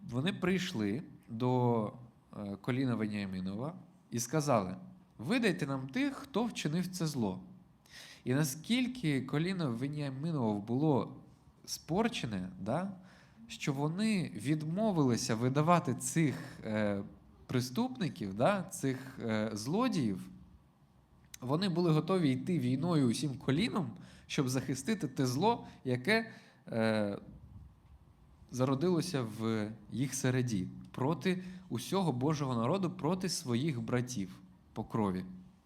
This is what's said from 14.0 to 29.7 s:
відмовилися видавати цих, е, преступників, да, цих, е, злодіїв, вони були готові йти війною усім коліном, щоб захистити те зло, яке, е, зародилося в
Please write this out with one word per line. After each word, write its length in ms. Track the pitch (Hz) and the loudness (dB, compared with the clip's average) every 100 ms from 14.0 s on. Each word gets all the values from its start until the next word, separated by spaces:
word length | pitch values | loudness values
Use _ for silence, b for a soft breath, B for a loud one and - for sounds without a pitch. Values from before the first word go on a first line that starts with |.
| 220 202 131 95 | 0 2 0 -4
відмовилися 1000 | 117 156 156 175 220 175 135 113 - 110 | 0 0 0 0 2 4 4 4 2 2
видавати 600 | 123 135 156 170 135 117 | 4 4 6 6 4 -2
цих, 400 | - 160 151 - - - 110 | 0 2 2 0 -10 -10 -2
е, 380 | 107 104 101 101 - - - - | 0 2 0 -6 -14 -20 -20 -2
преступників, 880 | 127 127 127 254 254 160 101 101 | 0 0 0 -2 -2 -4 -2 -6
да, 300 | 95 147 202 | 2 4 4
цих, 560 | - - 135 131 131 - | -2 -4 -2 -2 -8 -6
е, 300 | 117 110 110 | -2 0 0
злодіїв, 760 | 104 113 190 254 196 113 92 - - - - - _ _ _ _ - - - | -2 -2 0 2 2 0 -2 -6 -16 -20 -20 -20 _ _ _ _ -20 -20 -10
вони 280 | 123 151 196 | -2 0 2
були 220 | 160 180 | 2 4
готові 400 | 156 156 190 151 | 4 4 4 4
йти 280 | 127 - 170 | 2 0 0
війною 500 | 123 131 170 160 127 | 2 2 2 4 4
усім 280 | 110 147 123 | 2 -2 -2
коліном, 540 | - 139 226 226 131 - B B B | 0 2 2 0 -4 -6 B B B
щоб 220 | - 127 | 0 2
захистити 580 | 131 - 131 - 214 143 | 0 -2 -4 0 0 -2
те 200 | - 131 | 0 2
зло, 400 | 123 208 240 B B | 4 2 2 B B
яке, 480 | 127 123 123 220 226 B B B - | -2 0 4 4 2 B B B -4
е, 500 | 113 110 110 104 101 - - - - - - - - - - - - - | 2 4 4 0 -4 -10 -18 -18 -18 -20 -20 -20 -20 -20 -20 -20 -20 -10
зародилося 680 | 123 131 135 175 170 - 139 | 0 2 4 4 2 2 -2
в 480 | 113 104 113 110 104 | -2 -2 0 0 -2